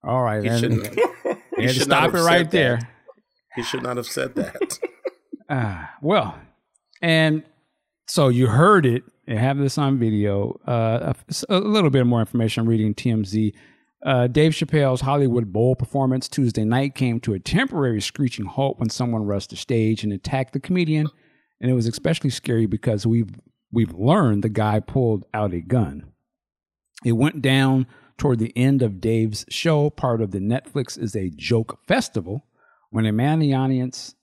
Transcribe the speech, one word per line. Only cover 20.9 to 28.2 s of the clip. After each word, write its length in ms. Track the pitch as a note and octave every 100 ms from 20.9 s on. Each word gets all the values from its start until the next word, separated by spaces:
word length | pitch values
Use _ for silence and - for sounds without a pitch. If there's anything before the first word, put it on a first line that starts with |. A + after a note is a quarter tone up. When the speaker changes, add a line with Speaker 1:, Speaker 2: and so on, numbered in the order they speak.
| D#3 D3+ _ _ _ _ _
Speaker 1:
And 80 | B2
it 40 | B2+
was 120 | A#2
especially 420 | - - D#3+ C#3
scary 340 | - - A2+ A2
because 400 | G#2 - G#2+ A2+
we've, 240 | A#2 G2+ - _ _ _
we've 240 | A#2 A2
learned 500 | E2+ A2+ G3 C3+ G#2
the 60 | G#2+
guy 300 | G#2+ G#2+ G#2+
pulled 460 | - C#3 A#2+ G#2 - G#2+
out 180 | G#2
a 60 | F2
gun. 520 | E2+ B2+ F2+ C#2+ C#2 _ _ _ _ _ _ _ _ - A#2+
It 60 |
went 300 | A2+ D3 D#3
down 440 | C3 C3+ C3 C3 B2+ - _
toward 220 | -